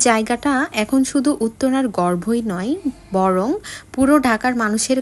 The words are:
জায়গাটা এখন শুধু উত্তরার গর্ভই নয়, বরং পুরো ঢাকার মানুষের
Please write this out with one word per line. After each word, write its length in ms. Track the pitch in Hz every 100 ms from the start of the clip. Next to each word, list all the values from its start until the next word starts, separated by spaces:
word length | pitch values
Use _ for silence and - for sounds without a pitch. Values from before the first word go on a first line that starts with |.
| 247
জায়গাটা 460 | 220 220 240 285 262 294 220
এখন 200 | 214 269 262
শুধু 200 | 285 277 294 226
উত্তরার 400 | - 262 269 254 185
গর্ভই 400 | 180 175 208 233 226
নয়, 180 | 180 208 359 311 - - 196
বরং 320 | 190 185 220 415 - - -
পুরো 200 | - 269 294 254
ঢাকার 260 | 220 254 240
মানুষের 360 | 214 214 - 262